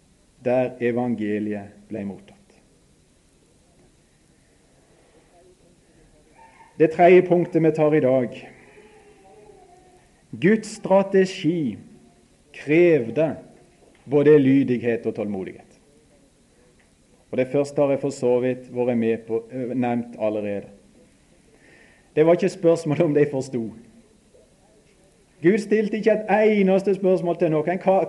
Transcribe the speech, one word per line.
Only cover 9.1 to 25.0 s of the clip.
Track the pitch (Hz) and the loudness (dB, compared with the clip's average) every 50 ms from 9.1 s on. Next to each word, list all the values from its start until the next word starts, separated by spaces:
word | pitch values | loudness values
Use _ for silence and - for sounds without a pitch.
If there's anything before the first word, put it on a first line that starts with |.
| - _ _ - 427 - - - - - - _ - _ _ _ _ _ _ _ _ _ _ _ | -20 _ _ -20 -20 -20 -20 -20 -20 -20 -20 _ -20 _ _ _ _ _ _ _ _ _ _ _
Guds | - 110 127 185 220 220 214 - - - | -12 -2 2 2 2 2 0 -8 -16 -12
strategi | - 170 190 196 190 196 196 190 190 185 - - - 147 175 170 151 117 98 98 - - - - _ _ _ _ _ _ _ _ _ _ - | -2 2 2 2 2 2 2 2 2 2 -2 -4 -2 -2 -2 0 -4 -4 -6 -8 -14 -20 -20 -20 _ _ _ _ _ _ _ _ _ _ -20
krevde | - - 139 151 170 175 175 160 143 117 110 107 - 160 151 120 - - - - _ _ _ _ _ _ _ _ _ _ 117 | -18 -4 0 2 4 4 4 4 2 0 -2 -2 -2 -2 -2 -4 -8 -14 -20 -20 _ _ _ _ _ _ _ _ _ _ -2
både | 131 147 143 147 151 147 | 0 2 6 6 6 6
lydighet | 135 131 135 139 135 117 123 117 117 120 117 113 - | 6 6 4 2 2 0 -2 -2 -2 -2 -4 -2 -4
og | 113 107 | -6 -6
tålmodighet. | - 104 104 101 95 92 - - - - _ _ _ _ _ _ _ _ _ _ _ _ _ _ _ _ _ _ _ _ _ _ _ _ _ _ _ _ _ _ _ _ _ | -4 -6 -6 -6 -8 -8 -10 -14 -18 -20 _ _ _ _ _ _ _ _ _ _ _ _ _ _ _ _ _ _ _ _ _ _ _ _ _ _ _ _ _ _ _ _ _
Og | - 120 | -4 -4
det | 131 127 | -4 -2
første | - 143 143 143 - 151 | -2 -2 -4 -2 -2 -2
har | 147 139 139 | 0 0 0
jeg | 131 | -2
for | - 139 131 | -4 -6 -6
så | - 127 123 123 123 | -4 -2 0 0 0
vidt | 123 127 127 127 127 - 120 | 0 -2 -4 -6 -10 -12 -6
vært | 123 123 123 120 117 | -4 -2 -2 0 0
med | 113 113 113 113 - - | 0 0 -2 -4 -4 -6
på, | 113 113 113 - | -6 -6 -6 -8
øh, | 127 131 127 117 127 131 | -10 -10 -8 -6 -4 -4
nevnt | 123 123 120 120 117 120 - - | -2 -2 -2 -4 -6 -8 -8 -6
allerede. | 110 107 107 107 104 104 101 101 101 - - - _ _ _ _ _ _ _ _ _ _ _ _ _ _ _ _ _ _ _ _ _ _ _ _ _ _ _ | -4 -4 -2 -4 -4 -6 -6 -8 -10 -12 -20 -20 _ _ _ _ _ _ _ _ _ _ _ _ _ _ _ _ _ _ _ _ _ _ _ _ _ _ _
Det | 147 156 | 2 4
var | 165 175 | 4 4
ikke | 175 196 180 | 2 2 -2
spørsmål | - - - 165 165 160 - 156 143 143 | -4 0 2 2 2 2 0 -4 -2 0
om | 175 160 147 | 0 0 2
de | 147 147 147 | 2 2 2
forsto. | 143 131 131 131 - 120 113 104 90 - - - _ - _ _ _ _ _ _ _ - _ _ _ _ _ _ _ _ _ _ _ _ | 0 -6 -8 -6 -8 -8 -8 -8 -12 -16 -20 -20 _ -20 _ _ _ _ _ _ _ -20 _ _ _ _ _ _ _ _ _ _ _ _